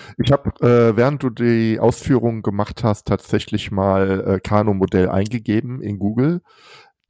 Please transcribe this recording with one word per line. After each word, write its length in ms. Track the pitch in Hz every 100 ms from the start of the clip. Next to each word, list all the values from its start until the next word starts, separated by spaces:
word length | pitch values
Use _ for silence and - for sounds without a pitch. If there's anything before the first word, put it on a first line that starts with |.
| - -
Ich 140 | -
hab, 280 | 139 - -
äh, 340 | 120 120 117 107
während 260 | 127 143
du 80 | 131
die 480 | 113 120 117 113 110
Ausführungen 640 | 113 - - 127 117 113
gemacht 400 | 101 101 104 -
hast, 240 | 117 104 -
tatsächlich 640 | 101 - 104 - 107 -
mal, 540 | 101 98 95 95 95 92
äh, 140 | 95
Kano-Modell 680 | - 104 107 98 95 95 92
eingegeben 720 | 95 107 120 110 107 123 127
in 180 | 104 101
Google. 440 | 98 113 139 175 _ _ - - - _